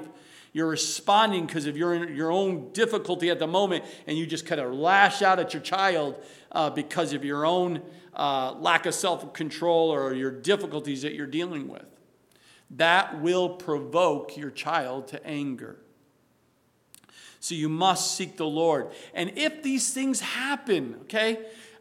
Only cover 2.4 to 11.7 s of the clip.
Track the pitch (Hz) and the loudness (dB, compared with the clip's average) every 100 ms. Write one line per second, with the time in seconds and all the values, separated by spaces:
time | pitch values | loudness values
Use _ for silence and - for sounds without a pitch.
2.4 | 196 175 127 202 220 214 160 180 170 143 | 2 -2 -6 0 0 0 -2 -2 0 0
3.4 | 156 185 196 165 - - - 156 160 156 | 0 2 2 0 -4 -12 -6 -4 -4 -6
4.4 | - 160 123 131 165 196 202 202 196 185 | -4 -4 -4 0 4 8 6 6 4 4
5.4 | 180 156 - 190 196 170 143 - - - | 2 -4 -4 0 2 2 0 -6 -14 -20
6.4 | - 165 151 151 147 175 156 139 143 143 | -6 0 0 0 -4 -2 -2 -2 -4 0
7.4 | 156 180 180 156 - - - - 143 135 | 2 2 2 -2 -8 -18 -14 -4 0 0
8.4 | 131 - 170 165 175 156 190 165 147 - | -2 0 4 4 4 0 0 -2 -4 -8
9.4 | 160 - 170 165 165 147 135 131 135 123 | -8 -2 2 4 4 2 0 -2 -4 -2
10.4 | 123 202 180 147 143 135 147 151 139 151 | 0 2 0 -6 -4 -4 -6 -6 -6 -4
11.4 | 175 156 135 | -4 -6 -10